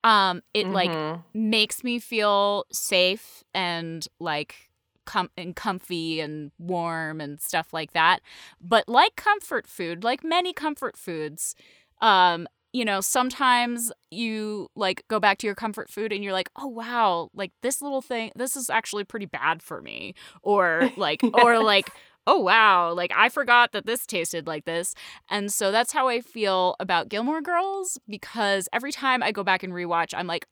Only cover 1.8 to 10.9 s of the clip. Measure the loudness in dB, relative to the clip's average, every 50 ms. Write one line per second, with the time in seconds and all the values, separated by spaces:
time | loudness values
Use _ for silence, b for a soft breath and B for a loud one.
1.8 | -6 -4 -4 -4 -6 -4 -2 0 2 4 4 4 2 2 0 -2 -4 _ -8 -8
2.8 | -4 0 2 4 4 4 2 -2 -8 -20 -20 -20 _ _ _ -4 -4 -2 -4 -6
3.8 | -6 -8 -10 -10 -12 -14 _ _ -6 -4 -4 -4 -6 _ -14 -20 _ _ _ _
4.8 | _ _ _ _ _ -6 -4 -4 -4 -4 _ -12 -12 -12 -12 -6 -6 -6 -6 -6
5.8 | -8 -8 -8 -6 -4 -4 -4 -4 -6 -6 -8 -10 -12 -14 _ _ -8 -6 -4 -4
6.8 | -4 -4 -6 -6 -6 -6 -8 -8 -10 -10 -10 -10 -10 -4 -4 -4 -4 _ -8 -8
7.8 | -8 -4 _ 4 6 6 6 4 B B B B B B B B -2 2 2 2
8.8 | 2 6 6 6 6 6 _ 0 0 0 0 0 0 -6 -6 -6 -6 -8 -10 -8
9.8 | -6 -6 -6 -4 -2 -2 -2 -2 -2 0 0 0 0 0 -6 -4 -6 -6 -6 -4
10.8 | -8 -8